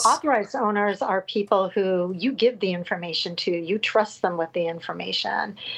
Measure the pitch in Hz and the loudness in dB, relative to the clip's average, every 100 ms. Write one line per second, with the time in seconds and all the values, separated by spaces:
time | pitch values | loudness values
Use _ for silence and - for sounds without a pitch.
0 | 226 311 311 247 202 - 214 208 208 196 | 4 2 2 2 0 -2 0 2 2 0
1 | - 190 - 214 202 196 190 208 190 185 | 0 -2 -2 -2 2 2 4 2 2 2
2 | 180 185 226 262 233 226 190 175 175 180 | 0 0 -2 2 2 2 -2 -2 -2 -4
3 | 170 160 180 175 - 170 165 214 - 220 | -4 -4 -4 -4 0 0 0 -2 2 2
4 | 208 - 190 175 165 180 165 165 - 170 | 2 0 -2 0 -2 -2 -2 -4 -8 -8
5 | 180 185 190 - - 202 - | -4 -2 -2 -2 -2 -6 -12